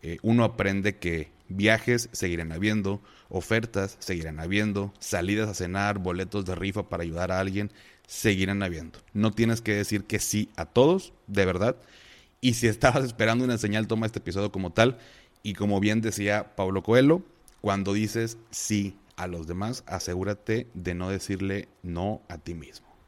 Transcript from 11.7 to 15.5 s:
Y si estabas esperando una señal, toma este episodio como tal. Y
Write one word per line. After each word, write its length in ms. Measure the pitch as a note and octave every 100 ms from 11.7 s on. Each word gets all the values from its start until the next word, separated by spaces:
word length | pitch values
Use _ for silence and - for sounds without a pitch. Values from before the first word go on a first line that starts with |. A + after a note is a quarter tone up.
| C3 - - - - _ _
Y 140 | B2+
si 140 | A#2 A#2
estabas 360 | G#2+ C3 B2
esperando 400 | C3+ A#2+ A2+ A#2
una 140 | B2+ A#2
señal, 300 | A2 G#2 G#2+
toma 180 | A2+ A2+
este 140 | -
episodio 320 | - F#2 G#2
como 200 | F#2+ F#2
tal. 260 | E2 A#2+ B2 - - - _
Y 120 | G#2+